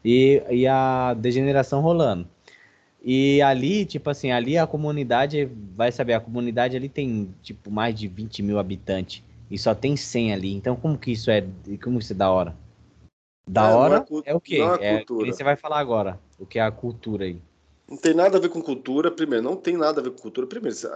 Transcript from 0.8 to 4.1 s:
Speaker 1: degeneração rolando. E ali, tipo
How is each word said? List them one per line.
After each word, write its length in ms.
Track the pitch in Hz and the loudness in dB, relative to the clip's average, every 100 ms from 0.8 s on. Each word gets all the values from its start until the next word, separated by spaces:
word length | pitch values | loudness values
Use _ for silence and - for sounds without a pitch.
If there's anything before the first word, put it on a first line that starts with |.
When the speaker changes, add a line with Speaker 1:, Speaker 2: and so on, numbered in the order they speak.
| 131 127 127 | 2 0 0
Speaker 1:
degeneração 680 | 117 120 123 139 139 131 139 | 0 0 0 2 2 2 0
rolando. 460 | 160 170 139 90 90 _ - - _ _ _ _ | 2 2 2 0 -6 _ -20 -20 _ _ _ _
E 380 | 123 131 139 139 | -2 2 4 6
ali, 460 | 139 131 139 208 196 | 4 4 0 0 -2
tipo 240 | 151 - | -4 -6